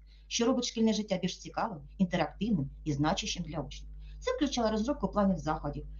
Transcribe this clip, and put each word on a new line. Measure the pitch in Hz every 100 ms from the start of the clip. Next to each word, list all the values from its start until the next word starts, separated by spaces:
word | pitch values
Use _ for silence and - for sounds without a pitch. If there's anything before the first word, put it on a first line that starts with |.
| - - -
що | - 233
робить | 247 240
шкільне | 226 220
життя | 202 214 180
більш | 180 -
цікавим, | 160 - 214 160 - -
інтерактивним | 185 180 156 - 214 185 135 -
і | -
значущим | 135 151 190 208 180
для | 156 143
учнів. | - - - - - -
Це | 494 494
включало | 277 - 220
розробку | 214 226 285 185
планів | 208 196 175
заходів, | 151 160 147 147 - -